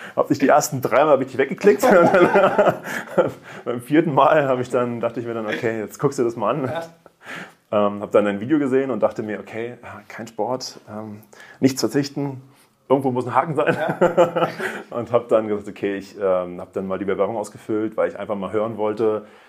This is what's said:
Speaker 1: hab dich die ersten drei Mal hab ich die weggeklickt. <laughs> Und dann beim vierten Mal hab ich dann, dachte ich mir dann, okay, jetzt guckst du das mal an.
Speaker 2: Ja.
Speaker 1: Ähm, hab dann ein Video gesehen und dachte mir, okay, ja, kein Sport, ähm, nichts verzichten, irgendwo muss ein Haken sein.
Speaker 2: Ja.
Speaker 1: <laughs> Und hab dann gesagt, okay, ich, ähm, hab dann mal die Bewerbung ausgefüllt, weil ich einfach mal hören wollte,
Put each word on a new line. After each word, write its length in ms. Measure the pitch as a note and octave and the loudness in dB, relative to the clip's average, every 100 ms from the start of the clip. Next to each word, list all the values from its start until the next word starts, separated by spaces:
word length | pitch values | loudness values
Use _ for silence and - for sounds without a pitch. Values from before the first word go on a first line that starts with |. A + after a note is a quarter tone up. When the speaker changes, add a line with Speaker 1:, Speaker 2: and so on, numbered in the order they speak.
| - - | -6 -4
Speaker 1:
hab 120 | - | 0
dich 100 | C3 | 2
die 100 | C3 | 4
ersten 340 | D3 C#3+ C3+ | 4 2 -2
drei 200 | A#2 A#2 D3+ | 2 4 6
Mal 80 | |
hab 80 | C3+ | 4
ich 100 | C3 | 2
die 80 | - | -2
weggeklickt. 440 | - G3 G3+ G#3 | -2 2 4 4
<laughs> 60 | B3+ | 6
Und 0 | |
dann 1400 | F#3+ E3+ F#3+ F3 G3 F#3+ - G3 - - - - - D3+ - - - - | 6 8 6 6 6 4 4 2 2 -4 -10 -2 0 0 -4 -14 -12 -8
beim 160 | B2 | -8
vierten 320 | A#2+ D3+ E3+ | 2 2 4
Mal 340 | C#3 C#3+ D#3 C#3 | 4 6 4 4
hab 120 | B2+ | 0
ich 100 | B2 | 0
dann, 300 | C3 B2 A#2+ | -2 -2 -2
dachte 200 | A2+ A#2+ | -4 -4
ich 60 | A#2 | -6
mir 80 | |
dann, 140 | A2+ G#2+ | -6 -6
okay, 320 | G#2 A2+ A2+ | -4 -4 -4
jetzt 180 | G2+ - | -6 -4
guckst 200 | C#3+ C#3 | -2 0
du 40 | |
das 120 | A#2 A#2+ | -2 0
mal 160 | G#2 | -2
an. 140 | C#3+ C3 | 0 -2
Speaker 2:
Ja. 180 | E3 E3 - _ _ - - - _ _ G#2 G#2 | -6 -10 -16 _ _ -16 -16 -16 _ _ 0 0
Speaker 1:
Ähm, 140 | G2+ | -2
hab 100 | G2+ | 0
dann 160 | A2 G#2 | 2 2
ein 120 | G2+ | -2
Video 180 | A#2 D3+ | -2 0
gesehen 320 | C#3+ C3 C3+ | 2 0 0
und 100 | A2 | 0
dachte 220 | G#2 - | -2 -2
mir, 160 | G#2+ G2+ | -8 -10
okay, 380 | - A2 A#2+ B2 | -10 -10 -10 -12
ja, 200 | G2 G2+ G#2+ | -18 -18 -18
kein 200 | - A2+ | -14 -12
Sport, 520 | - G#2+ B2+ - - - | -6 -6 -6 -8 -16 -16
ähm, 320 | G#2+ A2 G#2 - - - - | -14 -12 -16 -20 -20 -20 0
nichts 200 | C3 C3 | 0 2
verzichten, 640 | A#2 C#3+ C#3 - C#3 B2+ - _ _ _ - | -2 -2 -4 -6 -8 -8 -16 _ _ _ 0
irgendwo 220 | C3+ C3+ | 0 2
muss 140 | B2 A#2 | -4 -2
ein 80 | A#2+ | -2
Haken 200 | E3+ D3 | 0 0
sein. 220 | D3+ D#3 | -2 -2
Speaker 2:
Ja. 680 | D#3+ E3 F3+ F3+ E3+ E3+ D#3+ - - - - | -4 0 2 4 2 2 -4 -4 -8 -10 -10
Speaker 1:
<laughs> 0 | |
Und 220 | - A2+ | -10 -2
hab 160 | A#2+ - | -2 2
dann 180 | A2+ A2 | 0 2
gesagt, 220 | G#2 G2+ | -4 -6
okay, 260 | F#2+ G2+ G2 | -6 -6 -6
ich, 220 | F#2+ - | -10 -4
ähm, 380 | G2 F#2 F2+ F2+ | 0 0 -2 -10
hab 140 | F2+ | -10
dann 140 | G2+ F#2+ | -8 -6
mal 120 | F#2+ | -4
die 60 | G2 | -2
Bewerbung 320 | F2+ F#2+ A2+ | -2 -2 -2
ausgefüllt, 580 | G2+ - - G#2+ A2 A2 | -8 -10 -6 -2 -2 -2
weil 140 | F2+ | -2
ich 100 | G2 | -2
einfach 160 | G2+ G2+ | -6 -6
mal 160 | G2 | -4
hören 240 | G#2+ A2 G#2 | -2 -2 -2
wollte, 500 | G#2+ G#2 A2 G#2+ G#2+ - | -4 0 0 0 -6 -18